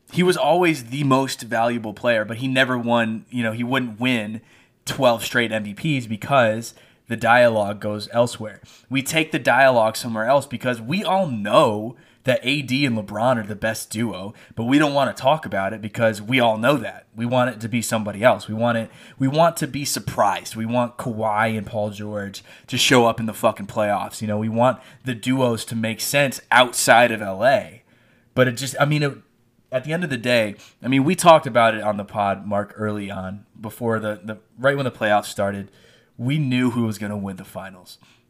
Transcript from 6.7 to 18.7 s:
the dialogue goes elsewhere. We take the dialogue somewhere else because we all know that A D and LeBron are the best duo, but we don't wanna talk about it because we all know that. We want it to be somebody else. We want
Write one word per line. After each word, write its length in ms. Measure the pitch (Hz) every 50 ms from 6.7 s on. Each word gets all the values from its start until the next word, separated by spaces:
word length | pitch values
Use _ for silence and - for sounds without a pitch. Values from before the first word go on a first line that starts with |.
| - _ _ _ _ _ _
the 100 | - 117
dialogue 640 | 107 117 113 120 123 123 117 110 107 101 98 104 101
goes 260 | - 107 104 104 104 - -
elsewhere. 480 | 117 120 120 - - 110 104 98 - - - - - _ -
We 120 | 127 135
take 300 | 135 - 160 160 156 156
the 80 | - 151
dialogue 580 | 123 135 123 - 135 135 127 117 107 110 110
somewhere 280 | - - 123 113 107 110
else 200 | 120 139 143 -
because 340 | - 123 117 - 127 123 113
we 240 | 110 120 160 196 214
all 240 | 160 185 190 190
know 680 | 151 123 107 101 - 117 151 151 120 104 107 107 117 143 - _ _ _ _ _
that 160 | 131 123 117
A 220 | - 123 143 151 135
D 240 | 117 127 139 143
and 100 | 131 117
LeBron 400 | 110 101 98 104 107 117 131 127
are 80 | 113 104
the 100 | 98 107
best 360 | 95 113 110 110 - - -
duo, 420 | - 107 120 113 87 90 95 104 - - - - -
but 80 | - 117
we 160 | 120 135 147
don't 160 | 156 147 139
wanna 180 | 139 135 117 98
talk 320 | - 127 135 151 156 -
about 280 | 101 101 95 98 98 110
it 80 | 110
because 400 | 107 107 - - 117 110 107 101
we 180 | 107 104 127 131
all 180 | 120 113 110
know 200 | 110 113 131 151
that. 280 | 131 107 98 92 - - _ _
We 100 | 107 117
want 260 | 120 127 127 123 127
it 80 | 113 107
to 80 | 110 107
be 140 | 110 120 107
somebody 400 | - 117 113 104 104 98 98 110
else. 240 | 127 107 - -
We 80 | - 107
want 240 | 110 117 120